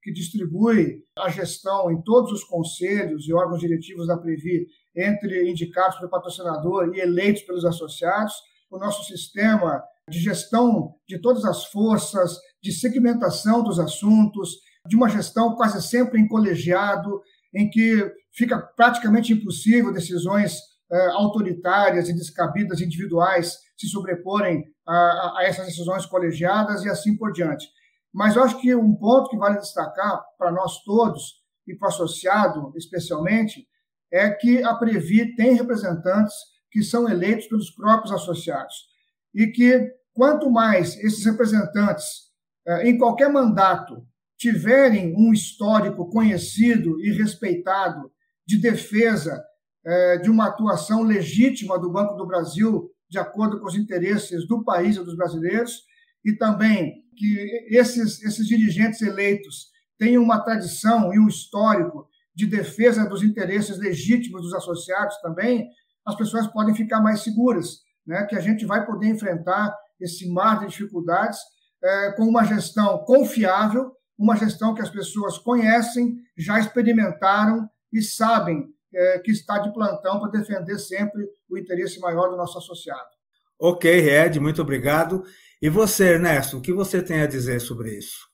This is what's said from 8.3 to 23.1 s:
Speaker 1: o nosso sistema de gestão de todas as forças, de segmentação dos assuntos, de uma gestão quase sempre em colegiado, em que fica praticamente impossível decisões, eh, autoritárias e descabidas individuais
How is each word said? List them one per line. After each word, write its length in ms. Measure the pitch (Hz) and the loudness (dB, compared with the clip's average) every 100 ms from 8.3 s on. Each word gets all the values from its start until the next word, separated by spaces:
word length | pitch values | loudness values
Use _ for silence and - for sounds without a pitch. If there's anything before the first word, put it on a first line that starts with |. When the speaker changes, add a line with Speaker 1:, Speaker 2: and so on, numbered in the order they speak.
| - _ _ _ | -8 _ _ _
Speaker 1:
o 80 | 185 | -10
nosso 280 | 196 - - | -8 -8 -10
sistema 760 | 185 - 196 220 214 170 139 - _ - | -14 -14 -2 2 2 0 -4 -8 _ -10
de 100 | 170 | -4
gestão 760 | 175 175 - 226 247 202 - - _ | -2 -4 -2 2 2 2 -2 -12 _
de 140 | 185 | -4
todas 240 | 226 233 208 | 0 2 0
as 200 | - - | -4 -8
forças, 680 | 202 220 202 - 202 175 - _ _ | -2 2 2 0 -2 -2 -2 _ _
de 120 | 196 | -8
segmentação 880 | - 247 247 240 233 185 - 214 233 | -4 -2 2 2 2 -2 -2 0 2
dos 160 | 214 175 | 2 -2
assuntos, 800 | 156 - 202 220 214 202 175 - _ _ 165 | -2 -2 4 6 4 0 -10 -12 _ _ 0
de 120 | 220 | 4
uma 100 | 247 | 4
gestão 480 | 208 - - 233 226 | 2 -2 0 0 2
quase 260 | 220 202 | 0 0
sempre 380 | 170 240 247 226 | -2 0 2 4
em 80 | 214 | 4
colegiado, 960 | 220 202 165 170 185 202 - 208 196 - _ _ 185 | 4 2 0 0 0 0 -2 -4 -8 -12 _ _ -2
em 140 | 208 | 0
que 420 | 220 226 220 196 - _ | 2 4 2 0 -8 _
fica 260 | - 240 233 | -4 -2 -2
praticamente 720 | - - 233 240 220 214 233 | -4 2 4 4 2 2 4
impossível 640 | 214 196 165 214 240 202 | 0 0 -4 2 4 4
decisões, 640 | 185 165 175 170 202 196 - - _ _ | -2 -4 -4 0 0 0 -4 -16 _ _
eh, 200 | 175 185 | 0 2
autoritárias 1000 | - 208 220 185 170 180 196 196 175 165 | 2 0 0 -4 -4 0 2 4 2 0
e 40 | |
descabidas 680 | 170 160 - 170 208 202 175 | -4 -6 -4 -4 -2 -4 -2
individuais 760 | 175 160 196 | -4 -6 -2